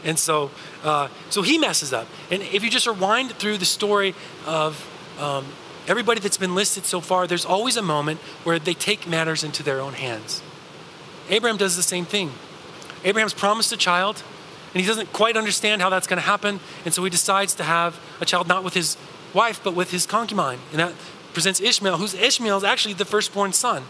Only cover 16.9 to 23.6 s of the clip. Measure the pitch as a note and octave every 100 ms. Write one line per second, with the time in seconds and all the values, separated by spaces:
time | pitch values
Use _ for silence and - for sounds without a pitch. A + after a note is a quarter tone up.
16.9 | E3+ F#3 E3+ - G3 G3 - D#3 E3+ E3+
17.9 | E3 - - E3+ F3+ F3 F#3 F#3 F3+ D#3
18.9 | - - - - F#3 A3+ G#3 G3 F3 F3+
19.9 | F3+ - G#3 A3+ G3+ C#3+ B2 B2+ D3+ F3
20.9 | D#3+ - - - F3 F3+ F#3 G#3+ A#3 G3
21.9 | E3 G3+ F#3+ A#3 C#4 A3+ G3 G3 B3 G#3+
22.9 | F#3 G3 G#3 G#3 G3 G3 F3+